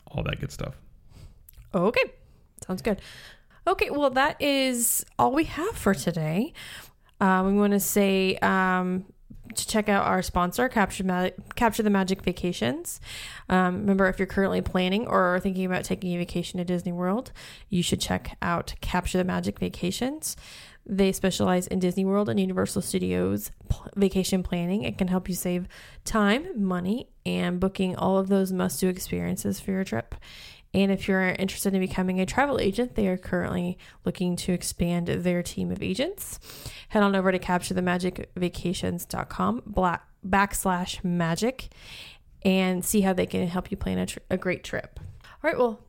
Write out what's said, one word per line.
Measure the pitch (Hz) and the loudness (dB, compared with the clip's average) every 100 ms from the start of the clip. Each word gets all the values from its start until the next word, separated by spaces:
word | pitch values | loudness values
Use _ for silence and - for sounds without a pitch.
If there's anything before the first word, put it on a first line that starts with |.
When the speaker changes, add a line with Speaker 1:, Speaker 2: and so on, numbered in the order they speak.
| - | -10
Speaker 1:
all | - | -6
that | - - | -4 -4
good | - | -6
stuff. | - - - - - - - - - - - - - | -8 -10 -10 -20 -20 -20 -20 -20 -20 -20 -20 -4 2
Speaker 2:
Okay. | 180 - - - - - _ - - | 2 2 0 -4 -20 -20 _ -14 -8
Sounds | 185 | -4
good. | 226 196 - - - - _ - 349 | -2 -2 -6 -18 -20 -20 _ -4 0
Okay, | 381 427 | 0 0
well, | 285 285 | 2 2
that | 254 294 - | 4 2 2
is | 285 277 262 240 233 - - - | 2 2 2 0 0 -2 -2 2
all | 240 | 2
we | 277 311 | 2 0
have | 277 381 - | -2 -4 0
for | 208 | 0
today. | 190 - 165 156 170 294 - - - - _ _ - | 2 0 -2 -2 0 -2 -6 -16 -16 -18 _ _ 0
Uh, | 190 185 190 | 4 4 4
we | |
wanna | 202 202 202 | 4 4 4
say, | 196 202 196 190 190 190 | 2 2 4 4 2 2
um, | 196 190 185 185 180 185 - - - - - - | 2 4 2 2 0 -2 -6 -18 -20 -20 -10 -6
to | - | 0
check | 220 214 | 0 2
out | 196 - | 2 4
our | 185 | 2
sponsor, | - 180 180 208 254 | 0 0 0 2 2
Capture | 233 190 - | 2 2 0
Ma-, | 190 180 185 - - - | -2 0 0 -4 -8 2
Capture | 233 220 | 2 4
the | 214 | 4
Magic | 196 185 190 | 4 2 0
Vacations. | - 175 180 185 233 302 339 - - - - - - | -2 -2 -2 0 -2 -2 -6 -12 -12 -14 -12 -10 0
Um, | 185 180 185 | 2 4 2
remember, | 202 190 190 | 2 4 4
if | 190 | 2
you're | 185 | -2
currently | - 190 185 | 2 2 2
planning | - 185 185 202 247 | 0 2 2 0 2
or | 196 180 180 | 2 4 2
thinking | 196 185 185 | 0 -2 0
about | 185 | -2
taking | - 185 180 175 | -2 -4 -2 -4
a | |
vacation | 175 175 165 180 | -2 -4 -4 -4
to | 175 | -2
Disney | 175 175 | -2 -2
World, | 175 180 214 262 - - - - | -2 -2 -2 -4 -14 -18 -16 -4
you | 180 | -2
should | 170 180 | 0 0
check | - 185 - - | 0 -2 -4 -6
out | 180 170 - - | -2 -2 -4 -8
Capture | - 180 - 185 | -2 -2 0 0
the | |
Magic | 185 180 180 - | 0 -2 -4 -4
Vacations. | 180 - 180 - 254 311 - - - - - - - | -6 -4 -4 -2 -4 -4 -8 -10 -14 -20 -20 -16 -4
They | 190 190 | 2 2
specialize | 190 190 - 190 180 185 | 2 0 2 2 2 0
in | 190 | 0
Disney | 180 185 | 0 2
World | 190 202 208 | 2 2 2
and | 208 | 2
Universal | 185 185 190 - | 0 0 -2 -2
Studios | - 190 180 180 185 202 - - - | -2 -2 0 0 0 -2 -6 -10 -6
pl-, | - - 196 | -6 -4 2
vacation | 196 190 185 190 | 2 2 0 0
planning | 180 175 170 202 - | 0 -2 0 0 -2
and | 202 | -2
can | 180 | 0
help | 185 180 | 0 -2
you | 175 | -4
save | 180 180 185 - - - | -2 -4 -6 -14 -20 -12
time, | - 220 202 240 359 269 | -2 2 4 2 0 -2
money, | 190 180 180 233 - - 185 | 0 0 -2 -4 -6 -8 -4
and | 180 175 180 | 0 0 0
booking | 190 196 185 175 | 0 0 -2 0
all | 180 190 | 2 2
of | 190 | 4
those | 196 190 | 2 2
must-do | 185 185 - 185 | 0 -2 2 0
experiences | 180 - 175 175 180 202 190 | 0 -4 -4 -2 -2 -4 -4
for | - | -2
your | 190 | -2
trip. | 190 214 - - - - - - - 190 | -2 -4 -6 -12 -16 -20 -20 -20 -2 2
And | 196 | 2
if | 190 - | 2 2
you're | 190 | 2
interested | 185 - 190 - 202 190 | 2 0 -4 -2 0 0
in | |
becoming | 185 - 185 185 | 0 0 0 0
a | 185 | 0
travel | - 285 254 | 2 2 2
agent, | 196 202 247 - | 0 0 -2 0
they | 196 | 0
are | 185 | 0
currently | - 214 - 180 175 - - - - | -2 -2 -2 -2 -4 -6 -12 -8 -6
looking | - 180 175 | -2 -2 -2
to | - | -2
expand | 175 - - 175 175 175 | -2 -2 -2 0 0 -2
their | 180 180 175 | -2 0 0
team | 170 - 175 | -2 -4 -4
of | 180 | -4
agents. | - 190 320 403 - - - - - - - | -4 -2 -4 -6 -12 -14 -16 -16 -14 -16 -2
Head | 214 | 2
on | 202 190 | 4 4
over | 190 | 2
to | 180 | 2
capture | 185 180 - 185 | 2 0 0 0
the | |
magic | 180 180 180 - - - | 0 0 -2 -4 -8 -4
vacations | 175 - 175 196 185 175 - | -4 -2 -4 -2 -2 -4 -6
dot | - - | -8 -6
com | - 185 233 - | -2 0 -2 -2
bla-, | 202 180 170 - - 190 | 2 2 0 -8 -12 2
backslash | 196 202 - 190 180 185 - | 4 4 2 0 0 -2 -2
magic | 180 175 165 165 226 262 - - - - - - - - | 0 2 2 2 0 -2 -10 -16 -18 -18 -18 -20 -20 -2
and | 196 190 185 180 | 2 4 4 0
see | - 214 | 2 4
how | 190 | 4
they | 180 180 | 2 0
can | 190 180 | 0 -2
help | 180 - | -2 -4
you | 196 | -4
plan | 190 185 | -2 -2
a, | 185 | -2
tr-, | - - | -6 -4
a | 185 | -4
great | 185 175 | -2 -4
trip. | - - - - - - | -6 -8 -8 -14 -16 -18
All | - - 311 | -20 -4 0
right, | 247 | 2
well, | 240 220 | 2 0